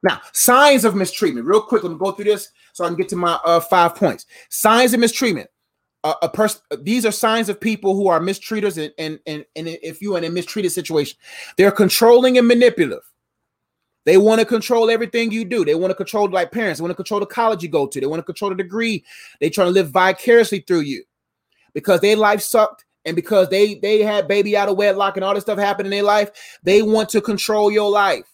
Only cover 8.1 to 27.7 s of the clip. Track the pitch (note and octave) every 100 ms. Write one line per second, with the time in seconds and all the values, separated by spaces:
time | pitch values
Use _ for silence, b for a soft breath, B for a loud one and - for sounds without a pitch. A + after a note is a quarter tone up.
8.1 | E3 F3 G3 - A3 G3+ D#3+ D3+ - D#3
9.1 | D#3 - D3+ C#3+ - E3 D#3+ D#3+ D#3 -
10.1 | F#3 E3 E3+ F3 A3 F#3 F#3 D#3+ D#3+ C#3+
11.1 | - B B B - G3+ G3 F#3+ - A#3
12.1 | A#3+ B3+ B3+ A#3 A#3+ A#3+ - D3+ F2+ _
13.1 | _ _ _ _ _ _ _ _ _ -
14.1 | F#3 G#3 A3+ A3+ A#3 - A#3 A3+ A3+ A3+
15.1 | A#3 A#3 A3 G3+ A#3 D3+ D#3 F#3 F#3 F#3+
16.1 | A3 G3+ F#3 E3+ A3+ G#3+ D3+ E3+ F3+ F#3
17.1 | G#3 G3+ - A3+ G#3 E3 D#3 C#3 C#3 C3
18.1 | D#3+ D#3+ E3+ G3+ F#3 F3+ G3+ A3+ G3+ B
19.1 | B B B D3+ - F3+ F#3+ E3+ C#3 F#3
20.1 | F#3 - A#3 A3+ G3+ - F3 D3 B2+ -
21.1 | _ _ _ _ _ _ D3+ F3 F3+ G3+
22.1 | G#3+ G#3+ G3+ - A3+ G#3+ - _ _ -
23.1 | E3 - G#3 F#3 F#3+ G#3 G3+ G3+ G#3+ G#3+
24.1 | G#3 E3 G3+ G3+ G#3 G3+ F#3+ G3+ G3 G3
25.1 | F#3+ F#3+ G3+ F#3+ G3+ G3+ G3 G3 G3+ G3+
26.1 | G#3 G#3 B B B E3+ G3+ G#3+ A3 G#3+
27.1 | A3 G#3 G3+ - G#3+ G#3